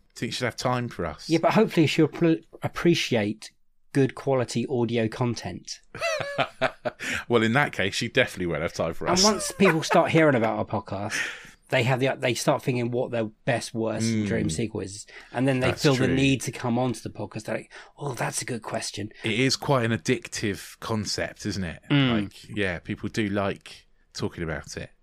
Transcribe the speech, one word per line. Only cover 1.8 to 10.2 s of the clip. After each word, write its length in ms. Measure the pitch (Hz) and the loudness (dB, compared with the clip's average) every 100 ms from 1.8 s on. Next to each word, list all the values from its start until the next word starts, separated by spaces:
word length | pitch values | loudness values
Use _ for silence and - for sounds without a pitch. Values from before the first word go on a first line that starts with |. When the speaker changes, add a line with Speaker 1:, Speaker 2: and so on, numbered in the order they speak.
| 147 | 4
Speaker 2:
she'll 200 | - 156 | 6 2
pl-, 300 | - 170 160 - - | 4 2 2 -2 -8
appreciate 880 | 117 - 175 165 - 117 104 107 - _ _ _ _ | -8 0 4 4 4 2 0 -2 -10 _ _ _ _
good 220 | 143 131 - | 2 2 0
quality 500 | - 135 117 117 117 | 0 0 2 -2 0
audio 400 | 123 117 117 110 | 0 0 2 0
content. 720 | - 123 110 98 90 - - _ - | 0 -2 -2 -6 -10 -12 -14 _ -6
Speaker 1:
<laughs> 440 | 659 622 571 571 - - 127 - - - - - - | -4 -4 -4 -2 -4 -2 -4 -2 -10 -8 -8 -6 2
Well, 160 | 120 | 4
in 100 | 110 | 4
that 180 | 123 143 | 4 2
case, 240 | - 95 - | 0 -2 -2
she 120 | 120 | -2
definitely 400 | - 117 - 87 | 2 0 0 -2
won't 140 | 76 | 0
have 100 | 85 | -2
time 200 | - 85 | -2 -2
for 120 | - 160 | -2 0
Speaker 2:
And 80 | |
Speaker 1:
us. 100 | 180 | 4
Speaker 2:
once 280 | 208 196 - | 4 2 -2
people 320 | - 196 160 | 2 4 4
start 280 | - 403 - | 4 4 6
hearing 240 | 160 | 6